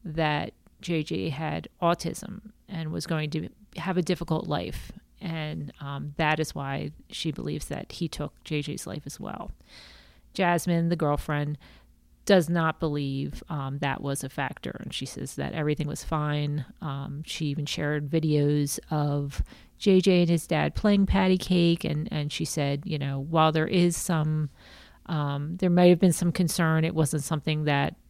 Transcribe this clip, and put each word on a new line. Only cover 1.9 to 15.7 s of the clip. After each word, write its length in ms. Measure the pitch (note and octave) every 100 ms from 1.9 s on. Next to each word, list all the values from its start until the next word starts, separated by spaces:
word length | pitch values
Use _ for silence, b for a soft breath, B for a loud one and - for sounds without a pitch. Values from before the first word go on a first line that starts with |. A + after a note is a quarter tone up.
| E3+ F3 - - - G#3+ _ _
and 240 | F3 D#3+
was 160 | E3+ -
going 220 | D#3+ D3+
to 220 | D#3 F2+ _ - -
have 220 | E3 F3
a 40 |
difficult 460 | E3+ F3 - D#3+ E3
life. 420 | C#3+ F2 - - - _ -
And, 500 | E3+ E3 D3+ D#3 C#3+ -
um, 320 | C#3 C#3+ D3 D3
that 240 | D#3 D#3
is 140 | D#3
why 380 | D3 C#3 C3+ D3+ D#3 -
she 200 | - E3
believes 360 | C#3+ - D3+ -
that 260 | - -
he 160 | - E3
took 340 | - D3+ _
J 200 | - D3+
J's 240 | D3 - -
life 160 | D#3
as 160 | - -
well. 300 | G#1 - - - B B B B B B B
Jasmine, 560 | - F3+ F3 F3+ E3+ E3+
the 80 | E3+
girlfriend, 640 | D3+ D3 - D3 D3 D3 B B B _ _ _ -
does 220 | G3 D#3
not 300 | F3 D#3+ -
believe, 640 | D#3+ D3 C#3 C3+ C#3+ - -
um, 300 | D3+ C3+ C#3
that 220 | C#3 C3+
was 220 | C#3 C#3
a 60 | C3+
factor. 500 | - C3+ - - -
And 140 | -
she 100 | -
says 300 | C3+ - C3+
that 180 | - C#3
everything 360 | - D3+